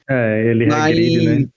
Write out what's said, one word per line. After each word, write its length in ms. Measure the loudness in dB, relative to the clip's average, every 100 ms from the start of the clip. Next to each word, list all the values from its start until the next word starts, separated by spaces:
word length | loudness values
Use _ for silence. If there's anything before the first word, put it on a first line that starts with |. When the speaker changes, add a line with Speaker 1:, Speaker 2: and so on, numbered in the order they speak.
| -6
Speaker 1:
É, 380 | -2 -2 0 0
ele 240 | 2 0
Speaker 2:
Aí, 200 | 0 0
Speaker 1:
regride, 320 | 0 0 0 0 0
né? 60 | -2